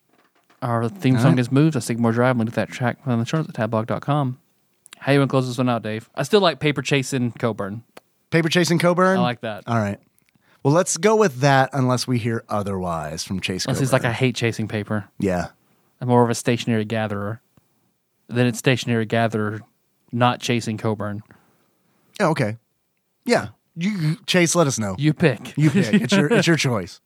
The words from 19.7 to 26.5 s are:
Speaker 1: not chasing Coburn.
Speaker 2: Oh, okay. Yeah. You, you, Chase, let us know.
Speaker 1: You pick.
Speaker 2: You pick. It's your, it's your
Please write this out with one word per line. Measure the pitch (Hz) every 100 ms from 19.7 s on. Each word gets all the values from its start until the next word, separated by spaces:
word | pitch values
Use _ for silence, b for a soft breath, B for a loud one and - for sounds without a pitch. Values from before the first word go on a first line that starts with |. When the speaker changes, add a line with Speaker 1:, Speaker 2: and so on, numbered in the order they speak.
| _ _ _ _
Speaker 1:
not | 120 123 120
chasing | - 120 113 107
Coburn. | 113 101 104 104 - b b b b _ _ _ _ -
Speaker 2:
Oh, | 180
okay. | 160 107 113 _ _ _ _ _ _
Yeah. | - 214 101 - _ 165
You, | 180
you, | 202 151 165 -
Chase, | 185 170
let | 175 147
us | -
know. | 101 95
Speaker 1:
You | 151
pick. | - 165 110 - -
Speaker 2:
You | 151
pick. | 190 113
It's | 202 240
your, | 196 147
it's | 226
your | 165